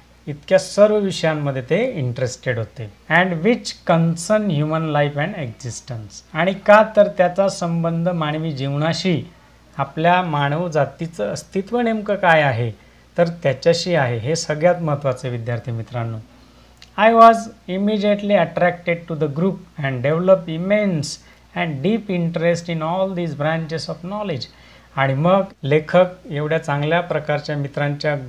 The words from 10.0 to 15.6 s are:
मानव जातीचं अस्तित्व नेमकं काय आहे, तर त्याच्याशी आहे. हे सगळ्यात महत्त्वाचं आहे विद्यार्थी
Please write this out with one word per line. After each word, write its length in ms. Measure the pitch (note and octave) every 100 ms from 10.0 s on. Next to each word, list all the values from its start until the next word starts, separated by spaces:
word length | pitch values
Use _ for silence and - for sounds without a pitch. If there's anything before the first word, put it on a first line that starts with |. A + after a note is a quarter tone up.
| E3 F3+
मानव 460 | F3+ D3 C#3+ D3+ F3+
जातीचं 640 | D3+ C#3 - E3 - -
अस्तित्व 480 | - - F#3 G3 A#3+
नेमकं 340 | A#3 A3 G#3
काय 280 | G3+ F3+ D#3+
आहे, 280 | C#3+ A#2 A#2 G#2+ - - _ -
तर 100 | E3+
त्याच्याशी 680 | E3+ C#3+ B2+ E3+ E3+ F#3
आहे. 240 | E3 B2+ A#2+
हे 180 | A#2 D#3+
सगळ्यात 460 | - D3+ F3 E3
महत्त्वाचं 460 | D#3+ C#3+ C#3 B2+ C3+
आहे 80 | A#2+
विद्यार्थी 360 | A2+ A#2